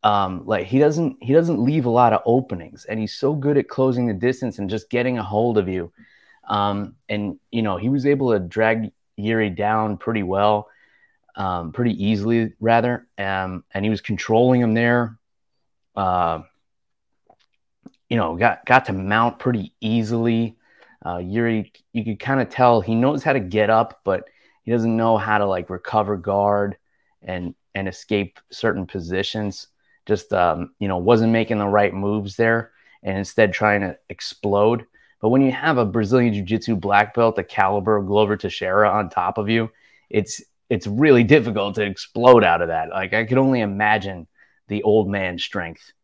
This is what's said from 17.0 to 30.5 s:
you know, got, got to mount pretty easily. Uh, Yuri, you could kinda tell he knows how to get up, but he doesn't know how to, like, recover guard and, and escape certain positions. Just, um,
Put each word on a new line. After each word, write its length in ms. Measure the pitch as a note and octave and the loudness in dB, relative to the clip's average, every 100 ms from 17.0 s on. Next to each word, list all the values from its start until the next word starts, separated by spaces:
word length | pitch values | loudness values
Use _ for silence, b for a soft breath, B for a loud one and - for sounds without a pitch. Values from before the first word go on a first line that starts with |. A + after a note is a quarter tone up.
| _ _ _ _ _ _ _ _ - _ _ | _ _ _ _ _ _ _ _ -20 _ _
you 80 | A#2+ | -2
know, 180 | E2+ E2+ | 0 0
got, 300 | A2+ F#2+ - | 0 0 2
got 180 | B2+ | 2
to 80 | - | 2
mount 460 | F#2+ F#2+ G#2+ A#2 - | -6 -2 0 0 0
pretty 340 | C3 A#2+ F2 _ | -2 -2 -6 _
easily. 800 | A2+ A#2 A2 A#2 A#2 A2+ A2+ A2+ b b b b | -2 -2 0 0 0 0 -2 -8 b b b b
Uh, 140 | - F2 | -10 -8
Yuri, 540 | F2+ G#2 A#2 A2 G2+ _ _ | -6 -2 0 -2 -6 _ _
you 120 | A#2+ | -8
could 140 | A2 G2+ | -6 -8
kinda 260 | - C3+ | -4 -2
tell 360 | A#2+ - B2 A#2 | -2 2 4 4
he 140 | G2 | 2
knows 280 | A2+ B2+ D3 | 0 0 0
how 100 | D#3 | -2
to 60 | C3+ | -2
get 300 | F#2+ G#2 G#2 | -2 0 2
up, 300 | A2 A2+ - | 2 0 -4
but 260 | - F#3+ - b b b | -4 -4 -6 b b b
he 100 | - | -4
doesn't 240 | A#2 A2+ A2+ | -2 0 0
know 200 | A2+ A2+ | 2 0
how 220 | G#2 G#2+ | 0 0
to, 80 | G2+ | 0
like, 240 | F#2 F2+ | -2 -6
recover 460 | F#2 - A2 G2+ G#2 | -10 -4 -2 -2 -4
guard 600 | E2+ G2+ G2+ G2+ G2+ G2 _ _ _ _ | -2 0 2 0 -2 -8 _ _ _ _
and, 320 | - F2+ F2 - _ | -12 -8 -8 -12 _
and 140 | G2 G2 | -8 -8
escape 520 | F2+ - G#2 F#2+ - _ | -10 -4 -4 -4 -10 _
certain 360 | - A#2 G2 F2+ | -6 -4 -4 -6
positions. 840 | G2 E2+ F#2 G2 A2 G#2 F#2+ - _ _ _ | -10 -6 -6 -4 -6 -6 -8 -18 _ _ _
Just, 280 | - G#2 - | -4 -4 -2
um, 420 | G2 F2 | 2 2